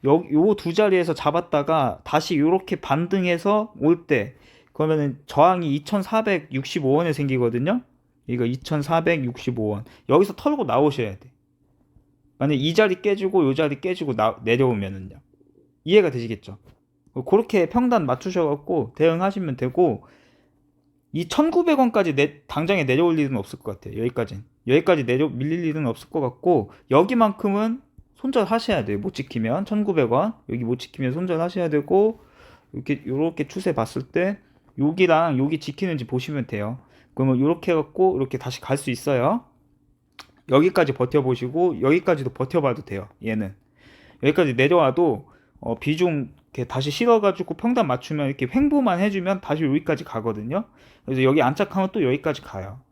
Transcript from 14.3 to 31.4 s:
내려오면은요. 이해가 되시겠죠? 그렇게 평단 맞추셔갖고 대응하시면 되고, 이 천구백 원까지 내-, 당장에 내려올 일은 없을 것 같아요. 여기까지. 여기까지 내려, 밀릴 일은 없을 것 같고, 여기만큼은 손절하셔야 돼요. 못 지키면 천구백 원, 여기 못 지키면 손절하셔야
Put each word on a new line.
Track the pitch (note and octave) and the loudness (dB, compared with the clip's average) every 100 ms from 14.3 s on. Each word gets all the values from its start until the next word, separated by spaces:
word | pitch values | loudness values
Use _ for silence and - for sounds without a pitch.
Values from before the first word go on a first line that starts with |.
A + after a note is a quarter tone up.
| - | 0
내려오면은요. | A2+ A#2+ C3 A2 G2 F#2+ F#2 - _ _ _ _ _ _ | 0 2 4 2 -4 -8 -14 -18 _ _ _ _ _ _
이해가 | D#3 G3 F3+ | 4 4 4
되시겠죠? | B2+ A#2 G#2+ - G2 _ _ _ _ _ - B2+ | -2 -6 -10 -12 -20 _ _ _ _ _ -10 2
그렇게 | G3+ A3+ G3+ E3 | 2 4 0 2
평단 | A#3+ B3 A#3 D3 | 2 2 2 0
맞추셔갖고 | C3 G3 F#3 D#3+ C#3+ - E3+ A#2 | -4 -2 0 0 -2 -2 -4 -4
대응하시면 | - D#3+ E3 F#3+ G3 F3 B2+ | 2 2 2 -2 -2 -6 -4
되고, | B2+ B2+ F3 G#2 - _ _ _ _ _ _ _ _ _ _ | -4 2 2 2 -8 _ _ _ _ _ _ _ _ _ _
이 | D3+ D#3+ | -8 -4
천구백 | - D#4 E4+ F4 D4 | 0 2 2 2 4
원까지 | B3+ A3+ F3+ | 2 2 0
내-, | C#3+ C#3+ - _ | 2 0 -2 _
당장에 | - E3 G3 | -6 0 0
내려올 | C#3 C3 E3+ E3 | 2 2 2 2
일은 | C#3+ B2+ | 0 -2
없을 | G2 - | -6 -12
것 | - G2 | -12 -12
같아요. | - G#2+ | -12 -4
여기까지. | A#2 B2 A2+ G2 G#2+ _ - | -4 -2 -6 -8 -16 _ 0
여기까지 | C#3 F#3 E3+ A#2+ | 0 2 0 2
내려, | B2+ D3+ | 0 0
밀릴 | A#2+ C#3 E3 | -2 -6 -4
일은 | E3+ D3+ C#3 | -4 -4 -4
없을 | A2+ - | -6 -6
것 | D#3+ | -4
같고, | C3 - F3+ E3 G2+ - _ | -4 -4 2 2 0 -12 _
여기만큼은 | C3 F#3+ B3 A3 G3 G#3 G3 A3 A#3+ _ - - _ | 4 4 2 0 0 -2 0 -2 -4 _ -20 -20 _
손절하셔야 | C4 C4+ G3 A3+ - F#3 | -4 0 0 -2 0 -2
돼요. | G#2+ G2+ | -2 -4
못 | C#3 | -6
지키면 | - B2+ A#2+ A2+ C#3+ | -8 -8 -4 -2 -2
천구백 | G3 G#3+ G3+ E3+ A#2+ | -2 -4 0 0 2
원, | B2 G3+ A3+ - | 2 0 -4 -8
여기 | A#2+ | -6
못 | A#2 B2 | -4 -4
지키면 | - - C3 | -6 -6 -4
손절하셔야 | C#3 F#3 E3 | -4 -4 -2